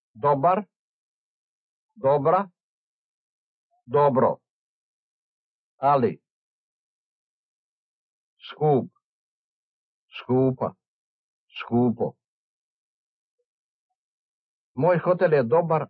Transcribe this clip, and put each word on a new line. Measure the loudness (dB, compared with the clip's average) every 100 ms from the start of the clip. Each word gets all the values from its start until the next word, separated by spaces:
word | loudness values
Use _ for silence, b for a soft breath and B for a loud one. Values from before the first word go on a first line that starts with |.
| _
Dobar, | -6 -2 0 2 0 -4 _ _ _ _ _ _ _ _ _ _ _ _
dobra, | -6 0 0 2 0 -2 _ _ _ _ _ _ _ _ _ _ _ _ _ -4
dobro. | 2 2 2 0 -2 _ _ _ _ _ _ _ _ _ _ _ _ _ _
Ali. | 0 2 0 -4 _ _ _ _ _ _ _ _ _ _ _ _ _ _ _ _ _ _ _ _ _ _ -20
Skup, | -4 0 0 -2 _ _ _ _ _ _ _ _ _ _ _ _ -14
skupa, | -4 0 0 -2 -6 -10 _ _ _ _ _ _ _ -20
skupo. | -4 0 0 0 -6 -8 _ _ _ _ _ _ _ _ _ _ _ _ _ _ _ _ _ _ _ _ _ _ _ _ _
Moj | -2 0 0
hotel | 0 0 2
je | 2
dobar, | 2 0 0 -2